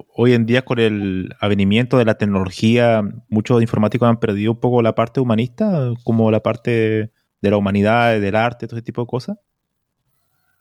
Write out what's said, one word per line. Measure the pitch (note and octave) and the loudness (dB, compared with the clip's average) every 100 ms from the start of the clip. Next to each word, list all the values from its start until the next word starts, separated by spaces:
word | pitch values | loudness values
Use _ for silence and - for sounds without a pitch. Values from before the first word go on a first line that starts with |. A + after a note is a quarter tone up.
| - | -6
hoy | - B2 | 0 2
en | A#2+ A2+ | 4 2
día | A#2+ B2+ | 0 0
con | A#2+ | 0
el | A2+ G#2 G2+ F#2 F#2 - | 0 0 -4 -4 -8 -4
avenimiento | G#2 G2+ G2 G#2+ B2 C3 | -2 2 2 2 2 2
de | |
la | A2 A2 | 2 0
tecnología, | G#2 G2 F#2 - A2+ A#2+ A#2+ A2+ G2+ A2 - | 0 0 -2 -2 0 2 4 2 -2 -8 -6
muchos | G#2+ G#2 A#2+ | -4 0 0
informáticos | A#2 - G#2+ A#2+ A#2+ | 0 0 0 2 0
han | A#2 | 2
perdido | A2 G2+ G#2+ | -2 -2 -2
un | A#2 | -2
poco | B2+ B2 | 0 2
la | A2+ | 0
parte | A2 A2+ - | 0 -2 -2
humanista, | B2+ A2 A#2+ - G#3+ F3 B2+ A#2+ | -2 -2 -2 -4 -2 -2 -2 -6
como | - A2+ A2 | -2 0 2
la | A2 | 2
parte | A2 A2 - A#2 A2 A2 G#2+ _ _ _ | 0 -4 -2 0 0 -2 -4 _ _ _
de | G2+ | 0
la | G#2 | 0
humanidad, | G2 G2+ G2+ A#2 A#2 A2 | 0 0 2 2 2 2
del | G2 G#2+ | 0 0
arte, | A#2+ A#2+ A2+ | 0 -4 -12
todo | A#2 | -12
ese | A2+ | -12
tipo | B2 | -8
de | A#2+ | -6
cosas? | C#3+ - G#3 _ _ _ _ _ _ _ _ _ _ _ _ | -8 -8 -14 _ _ _ _ _ _ _ _ _ _ _ _